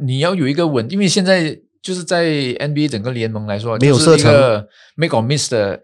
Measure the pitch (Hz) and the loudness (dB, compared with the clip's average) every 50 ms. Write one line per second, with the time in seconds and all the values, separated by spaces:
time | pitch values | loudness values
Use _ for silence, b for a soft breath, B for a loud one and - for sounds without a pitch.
0 | 147 127 127 135 151 175 196 185 143 131 143 160 175 160 143 123 110 120 170 196 | -6 -4 -2 -2 -2 -2 -2 -2 -2 -2 0 0 -2 0 0 -2 -4 -4 -2 -2
1 | 202 180 - 208 185 185 190 180 165 151 127 - _ _ _ _ _ - 185 180 | 0 0 0 0 2 2 2 2 0 -2 -6 -10 _ _ _ _ _ -10 -10 -10
2 | 175 151 185 170 170 165 156 143 135 127 120 - 139 147 147 147 151 147 - 107 | -6 -4 -2 0 0 0 0 -2 -2 -4 -4 -6 -6 -4 -2 -2 -2 -2 -2 -4
3 | 98 127 127 120 113 113 110 107 107 107 101 104 110 120 113 107 127 143 139 120 | -6 -6 -6 -4 -6 -4 -6 -6 -6 -6 -6 -6 -4 -4 -2 2 4 4 4 4
4 | - 165 160 - - 151 147 139 135 123 110 104 104 b b b b b b - | 6 6 6 6 6 6 6 6 6 4 2 0 -4 b b b b b b -6
5 | 160 165 - 113 113 120 147 139 - - 131 113 104 98 90 - | -4 -2 0 -2 0 0 -2 -2 -2 -2 -2 -2 -2 -2 -4 -8